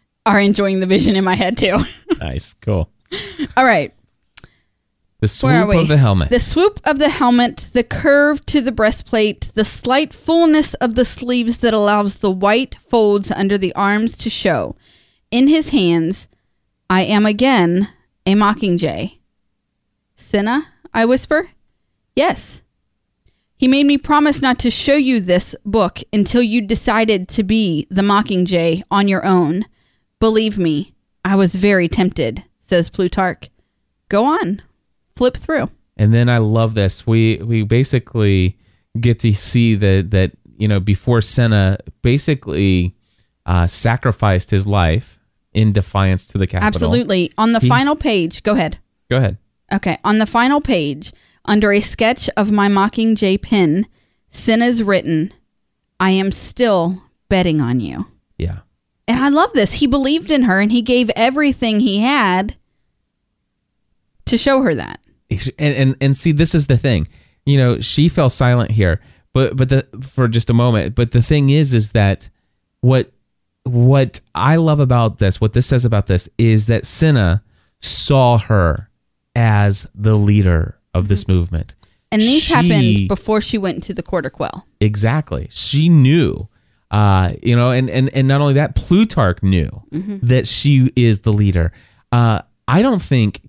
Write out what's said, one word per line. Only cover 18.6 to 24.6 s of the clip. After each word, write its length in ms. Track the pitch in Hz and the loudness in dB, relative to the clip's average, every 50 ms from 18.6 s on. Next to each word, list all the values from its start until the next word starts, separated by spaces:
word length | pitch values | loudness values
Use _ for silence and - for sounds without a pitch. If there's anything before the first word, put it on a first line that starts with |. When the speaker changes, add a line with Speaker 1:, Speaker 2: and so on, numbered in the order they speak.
| 214 202 175 175 170 147 80 82 117 196 - _ _ _ _ _ _ _ _ _ _ _ _ _ _ _ _ _ _ _ _ | -2 -2 -2 -2 -2 -4 -6 -8 -10 -12 -14 _ _ _ _ _ _ _ _ _ _ _ _ _ _ _ _ _ _ _ _
Speaker 1:
"Cinna?" 520 | _ - - - 202 202 214 240 285 311 - _ _ - - - | _ -10 -6 -4 -2 -2 -2 -2 -4 -6 -8 _ _ -20 -8 -2
I 100 | 226 226 | -2 0
whisper. 460 | 226 254 262 - - 302 311 349 - _ _ _ _ _ _ _ _ _ _ _ _ _ | 2 0 -2 -2 -2 -2 -4 -4 -6 _ _ _ _ _ _ _ _ _ _ _ _ _
"Yes." 460 | - 196 247 - - - - - - _ _ _ _ _ _ _ _ _ _ _ _ _ _ _ _ _ _ _ | -2 -2 -2 -2 -6 -10 -14 -18 -20 _ _ _ _ _ _ _ _ _ _ _ _ _ _ _ _ _ _ _
"He 120 | _ - 254 | _ 0 0
made 180 | 262 277 285 | 2 2 2
me 120 | 277 285 277 | 2 2 0
promise 420 | - - 302 294 294 302 285 - 269 | 0 2 2 4 4 2 0 0 0
not 160 | 262 247 - | 0 0 0